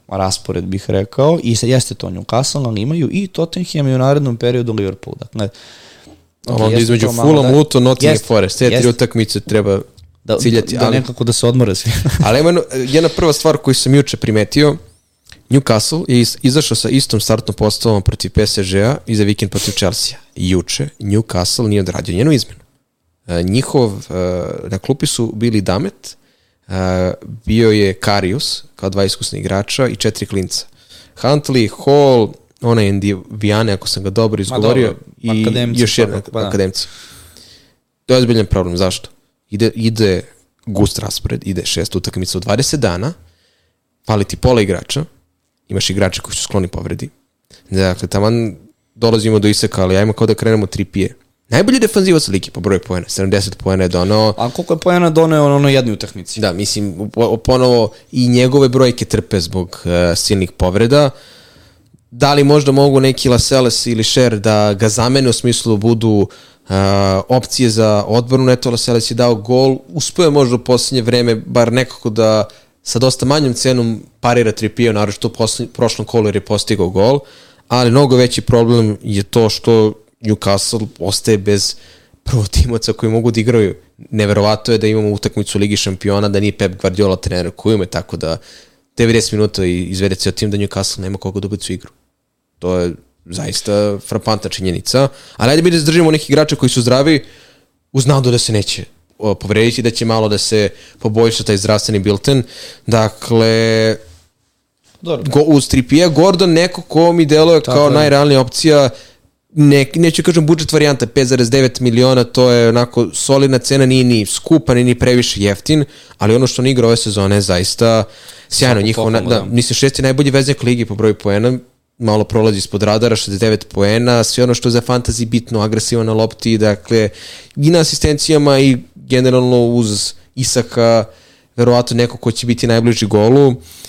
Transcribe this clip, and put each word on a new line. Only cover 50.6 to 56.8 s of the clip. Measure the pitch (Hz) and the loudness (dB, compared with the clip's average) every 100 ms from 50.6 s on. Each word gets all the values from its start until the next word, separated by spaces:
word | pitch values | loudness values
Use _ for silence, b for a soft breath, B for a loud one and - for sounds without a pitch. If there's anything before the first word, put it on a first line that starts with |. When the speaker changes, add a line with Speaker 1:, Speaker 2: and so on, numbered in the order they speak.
| 95 | -2
Speaker 2:
Trippier. | - 95 98 92 - _ _ - | -6 -6 -4 -6 -8 _ _ -4
Najbolji | 147 208 254 | 0 2 2
defanzivac | 220 202 185 160 - | 2 2 2 2 0
ligi | 95 - | -4 -4
po | - | -6
broju | 98 92 | -2 -2
poena, | - 90 - | -2 -8 -6
sedamdeset | - 98 98 92 - | -4 -2 -2 -2 -6
poena | 95 95 | -2 0
je | 92 | 0
doneo. | 90 92 110 110 - | 0 0 2 0 0
Speaker 1:
A | 123 | -6
koliko | - 175 | -6 -4
je | 180 | -2
poena | 180 175 170 | 0 2 2
doneo | 160 165 156 | 2 2 2
on, | 143 | 2
ono | 143 143 | 2 2
jednoj | 135 120 | 2 0
utakmici? | 101 101 98 85 110 | -4 -10 -14 -12 -4
Speaker 2:
Da, | 101 | -4
mislim, | 87 101 104 | -2 -4 -4